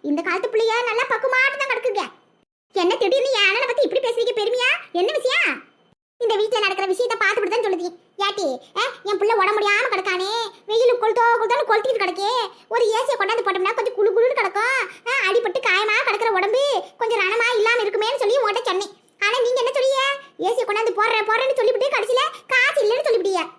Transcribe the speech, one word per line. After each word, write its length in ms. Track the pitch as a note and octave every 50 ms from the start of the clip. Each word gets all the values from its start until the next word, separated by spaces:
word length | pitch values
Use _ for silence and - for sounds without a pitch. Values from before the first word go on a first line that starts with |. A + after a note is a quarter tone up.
| - D4
இந்த 100 | D4 D#4+ E4+
காலத்து 220 | F#4 F4 G4 G4+ B4+
பிள்ளைய 240 | A#4 A4 A4+ A4+ A4 A#4+ A#4+
நல்லா 180 | A#4+ A4 A#4 C5+ B4+
பக்குவமாட்டு 480 | B4+ A4 - C5 B4+ B4+ C5 C#5 C#5+ C#5+
தான் 100 | C#5 C#5
கிடக்குங்க. 320 | A#4+ A#4 A#4+ B4+ G4+ G4+ D4+ A#3 - _ _ _ _ _ _ _ _ _ _ _ _
என்ன 200 | G4 E4+ F4+ A4 A4
திடீர்னு 300 | - G4 B4+ C#5 A#4+ C#5 C5 G#4+
என் 100 | G4+ F#4+
அண்ணனை 180 | G4 A#4+ C5+ B4
பத்தி 160 | - D5+ C5+
இப்படி 160 | - - C5+ C5
பேசுறீங்க 300 | A#4 A#4 A4+ A#4 A#4+ A#4+ A4
பெருமையா? 320 | G4+ A4+ A#4+ B4+ B4 C5 D#5 F5 - - - F4
என்ன 100 | F4+ A4+ D#5 D5
விஷயம்? 320 | - B4+ C#5 E5+ D#5 - C4 - - _ _ _ _ _ _ _ _ _ _ _ A#4+
இந்த 100 | A4 A4+ G4
வீட்டுல 220 | G#4+ G#4+ A#4+ A4 G#4
நடக்கிற 220 | F#4+ F#4+ F#4 G4 F#4+
விஷயத்த 240 | F#4 - B4 A#4+ A4+ -
பார்த்துட்டு 300 | G#4+ F#4+ G#4+ A#4 G#4 F4 G#4
தான் 120 | A#4+ G#4+
சொல்லுதீங்க. 260 | G4+ F#4 E4 F4 F4 - - _ _ _ - G4
ஏட்டி, 200 | G4+ G4+ G#4 F4+ C#4 B3+ B3+ - - _ F#4
ஆ, 60 | A#4 C5 - - - G4+
என் 120 | G#4 F4+
பிள்ளை 140 | G4+ G#4+ A#4+ G#4
உடம்பு 160 | F#4 G4+ G#4 G#4+
முடியாம 320 | G#4 G4+ G4+ G#4+ C5 B4
கிடக்கானே, 380 | A4 F#4+ F#4+ G4 F#4 F4+ F#4 G4+ A4 A#4 A4+ G4+ - - _ -
வெயிலு 240 | G#4+ A4+ B4+ A#4+ A#4+ B4
கொளுத்தோ 240 | G#4+ A4+ G#4+ B4 A#4 A#4 A#4+
கொளுத்தோன்னு 340 | A4+ A4+ G4 A#4+ C#5+ - -
கொளுத்திட்டு 300 | G#4+ A4+ - C5 A#4+ A4 G4+
கிடக்கே, 260 | F#4 E4+ F#4 G4 G#4 B4+ B4 G#4+ F#4 - - - _ A4
ஒரு 100 | A#4+ A#4+ G#4+ A4
ஏசியை 200 | A#4 B4 - C5 -
கொண்டாந்து 260 | A#4+ - A4+ A#4 F#4
போட்டோம்னா 280 | G4 F4+ F#4 F#4 G4 A#4 A#4
கொஞ்சம் 160 | A#4 A#4 - -
குளு 140 | G#4 A4+ F#4
குளுன்னு 240 | A4+ A4+ B4+ C#5 C5+
கிடக்கும், 380 | G#4 F#4 - G4+ A4 B4 C5+ C5 G4+ - - - _ A#4
ஆ, 40 | C5 C#5 G#4+ F#4
அடிபட்டு 320 | G#4 A#4+ A#4+ G4+ F4+ C5 - A4+
காயமா 300 | F#4 G4 G#4+ G#4+ G#4 A#4 C#5 B4
கிடக்கிற 220 | G#4 G4+ A#4 A4+ G4+ F#4
உடம்பு 260 | F#4+ G4+ A4+ C5 C#5 C#5+ B4+ F4+ F#4 - - _
கொஞ்சம் 200 | - A4+ A#4+ G#4+ F#4+
ரணமா 240 | F#4 A4 A#4+ A4+ A#4+ B4 G#4+
இல்லாம 240 | G#4 A4+ A#4 B4 A4
இருக்குமேன்னு 380 | G4+ G4 G#4 G#4+ A4+ C#5 B4 B4+
சொல்லி 140 | G4+ A#4+ C#5+ A#4
உன்கிட்ட 160 | G#4 G4+ - - -
சொன்னேன். 240 | F4+ F#4+ G4+ G4+ - _ _ _ _ _ G4+
ஆனா 100 | G#4 A#4 C5+ A#4
நீங்க 160 | A#4+ B4+ C5
என்ன 80 | A#4 C5 C5+
சொல்றீங்க? 260 | C#5+ C5 C5+ C#5 C5+ C5+ C#5 C#5 C#5 C#5 - _ - D#4+ F#4+
ஏசியை 160 | A#4+ C5 A4
கொண்டாந்து 320 | - G4+ G#4+ A4+ A4+ F#4 G#4
போடுறேன் 300 | G#4 A4+ A4+ A4 G#4 G#4+
போடுறேன்னு 300 | A4 A#4+ C5+ C5+ C#5 C5+
சொல்லிவிட்டு 340 | A4+ A#4+ A#4+ G4+ B4+ C#5+ -
கடைசியில 280 | A#4 - - A#4+ C5 D5 D#5+ - - - -
காசு 280 | B4+ B4 B4+ C#5+ - D5
இல்லைன்னு 240 | A4 G#4 A#4 C5+ E5+
சொல்லிவிட்டீங்க. 360 | D5 A4+ G4+ F4+ G4 F#4+ E4+ D#4+ - -